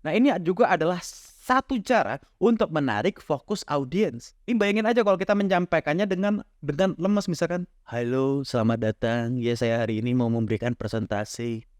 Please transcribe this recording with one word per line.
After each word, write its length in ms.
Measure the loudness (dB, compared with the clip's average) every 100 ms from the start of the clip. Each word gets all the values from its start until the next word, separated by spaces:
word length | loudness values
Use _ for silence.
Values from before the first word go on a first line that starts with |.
Nah, 160 | -2 2
ini 160 | 2 2
juga 320 | -2 2 2
adalah 240 | 4 2 -2
satu 720 | -6 -18 -20 -20 0 0 0 -4
cara 320 | 2 2 2 -4 _ _
untuk 320 | 2 4 2
menarik 480 | 0 0 0 -2 -4
fokus 400 | -6 -6 _ -8 -2
audiens. 640 | -4 -2 -2 -2 -4 -16 _ -4
Ini 80 | 0
bayangin 320 | 2 2 2
aja 160 | 2
kalau 160 | 2 2
kita 160 | 2 0
menyampaikannya 720 | 2 2 2 0 0 -2 0
dengan, 320 | 0 0 -2 -6 _
dengan 320 | -8 0 0 0
lemes, 320 | 0 0 0
misalkan, 400 | -2 -2 -4 -6 _
Halo, 560 | -10 -4 -2 0 0 0
selamat 380 | -2 0 2 2
datang. 560 | 0 -2 -2 -2 -2 -2
Ya, 160 | -2 0
saya 260 | 0 0
hari 160 | 0 -2
ini 160 | 0 0
mau 160 | 2
memberikan 400 | 0 0 -2 -2
presentasi. 960 | -4 -4 -4 -2 -4 -4 -6 -6 -6 -10